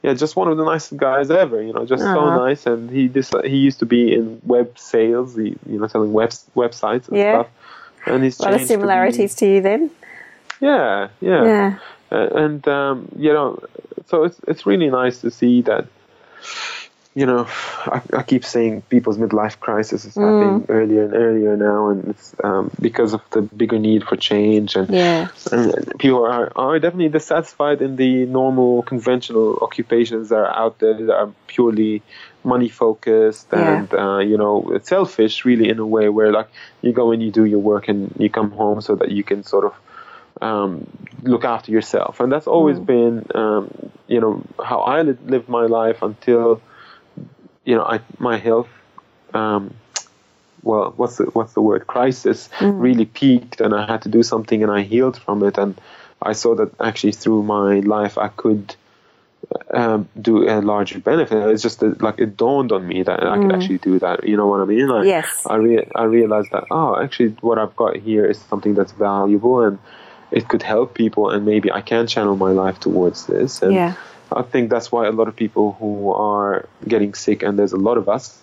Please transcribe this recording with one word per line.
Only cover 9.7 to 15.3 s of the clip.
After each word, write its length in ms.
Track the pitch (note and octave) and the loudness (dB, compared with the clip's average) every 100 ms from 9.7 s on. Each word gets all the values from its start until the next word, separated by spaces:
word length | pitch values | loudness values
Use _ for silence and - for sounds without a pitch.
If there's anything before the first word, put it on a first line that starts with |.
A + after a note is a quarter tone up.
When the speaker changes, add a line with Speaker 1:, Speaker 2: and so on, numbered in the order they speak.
| A3+ D#4 - - - - - _ - | 0 -2 -6 -20 -20 -20 -20 _ -2
Speaker 1:
Yeah, 460 | C#4 C4+ B2 G2+ G3 _ | 0 2 2 -2 -4 _
yeah. 220 | F#3 F#3 A#3 | 0 4 4
Speaker 2:
Yeah. 280 | G#3 G3 G3 - - _ | 4 2 -2 -14 -20 _
Speaker 1:
Uh, 160 | - - - | -2 0 0
and, 240 | D3+ D3 D3 | -2 -2 -2
um, 420 | C#3+ C#3 C3 - - | -2 -2 -4 -8 -2
you 160 | D3+ | 2
know, 260 | D3+ C3+ - - - - - - | 2 0 -6 -14 -20 -16 -18 -4
so 160 | E3+ | 0
it's, 160 | E3+ - - | 0 -4 -8
it's 180 | D#3+ G3+ | -4 0
really 220 | G3 D#3 | 2 2
nice 320 | B2+ B2+ B2 | 2 0 -2
to 100 | A#2 | -8